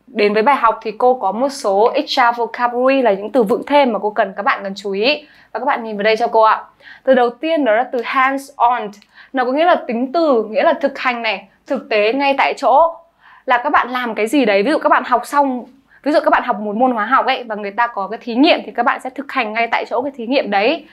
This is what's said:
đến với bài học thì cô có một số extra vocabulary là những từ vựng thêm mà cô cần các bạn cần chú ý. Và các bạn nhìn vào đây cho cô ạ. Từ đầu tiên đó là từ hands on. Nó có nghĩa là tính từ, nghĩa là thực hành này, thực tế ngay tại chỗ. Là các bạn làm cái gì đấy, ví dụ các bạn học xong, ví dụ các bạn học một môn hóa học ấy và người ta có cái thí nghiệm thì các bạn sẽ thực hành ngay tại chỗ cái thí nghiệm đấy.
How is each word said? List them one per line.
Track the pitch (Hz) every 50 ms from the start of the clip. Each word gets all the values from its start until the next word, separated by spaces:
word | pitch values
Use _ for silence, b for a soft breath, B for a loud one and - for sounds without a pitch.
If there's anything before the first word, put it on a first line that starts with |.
| _
đến | - - 220 208 202 208
với | 220
bài | 214 269 277
học | 254 240 226 220 220
thì | - 220 208 220
cô | 247 247 254
có | 254 196 190
một | 190 220 262 285
số | 269 - - 208 196 202 220 240 -
extra | - 294 - - 269 240 233
vocabulary | 240 240 233 226 - - 247 240 240 247 254 262 269 269
là | 247 220
những | 196 190 202 220
từ | - 262
vựng | 220 196 226 - -
thêm | - 285 294 277 247
mà | 214 180
cô | 196 214
cần | 208 - 214 190 190
các | 208
bạn | 202 269 202 202
cần | 196 196 196
chú | 202 214 202
ý. | 190 196 220 269 302 294 B B B B B B
Và | B 226
các | 247
bạn | 285 - 240 226
nhìn | 226 214
vào | 202
đây | 202 220 220
cho | 220 233
cô | 220 226 226
ạ. | 220 220 - - - - _ B B B B B B
Từ | 262 262
đầu | 247 240 240
tiên | 240 - 311 320 330 302 277
đó | 226
là | 208 226
từ | 254 254 - 247 226
hands | - - 269 262 269 269 269 277 - -
on. | - 226 240 247 233 214 202 208 208 B B B B B B
Nó | B 262 247
có | 247
nghĩa | 254 302 330
là | 359 320 - -
tính | - 220 233 254 269
từ, | 262 339 330 302 262 226 208
nghĩa | 202 220 190
là | 247 330
thực | 285 - 277 269 277 -
hành | - 262 240 240
này, | 226 220 202 180 - b b b b
thực | - 285 220 - -
tế | 226 208 208 214
ngay | 240 277 277 277 277 277
tại | - - 208
chỗ. | - 269 220 254 285 330 330 330 - - _ _ b b b b b b
Là | 262 247 240
các | 240 294
bạn | 294 233 - 240
làm | 254 247 247 233 214
cái | 208 214
gì | 226 285 294 254
đấy, | 208 202 196
ví | 202 262
dụ | 311 294
các | - 294
bạn | - 262 254
học | - 247 233 -
xong, | - 294 285 285 269 254 247 214 - - _ _ b b b
ví | b 277
dụ | 302 311
các | - 311
bạn | 330 269
học | 262 262 220 202
một | 214 208 202
môn | 226 254 254
hóa | 240 220 208
học | 220 269 240 208
ấy | 240 262 208 240
và | 220 214
người | 208 208 202
ta | 196 226 240
có | 233 - 208 190 185
cái | 220 233
thí | - 240 226
nghiệm | 247 294 349 294 226 208
thì | 220
các | 190 -
bạn | - 269 - -
sẽ | - 175
thực | - - 269 -
hành | - 269 233 214
ngay | 214 233 233 226
tại | - - 220 -
chỗ | 226 233
cái | 262 285 269
thí | - 226
nghiệm | 220 277 262 - 202
đấy. | 202 196 208 254 320 339 B B